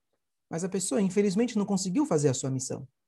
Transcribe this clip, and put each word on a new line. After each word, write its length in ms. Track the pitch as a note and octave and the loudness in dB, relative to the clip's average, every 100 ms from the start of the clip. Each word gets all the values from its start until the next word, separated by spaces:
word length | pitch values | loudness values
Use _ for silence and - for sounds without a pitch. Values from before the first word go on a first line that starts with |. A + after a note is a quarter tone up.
| _ _ _ _ - | _ _ _ _ -10
mas 120 | E3 | -6
a 60 | F#3 | -4
pessoa, 320 | F#3+ - C4 | -4 -2 0
infelizmente, 560 | F#3+ G#3 G3+ F#3 A#3+ G#3 | 2 2 2 2 0 0
não 80 | |
conseguiu 400 | G3+ F#3+ F#3 A3 | 0 0 0 0
fazer 240 | D4 D#3 C#3+ | 2 2 2
a 60 | |
sua 160 | B2+ C3 | 0 -2
missão. 360 | C3 - A#2 C3 _ | -4 -4 -8 -12 _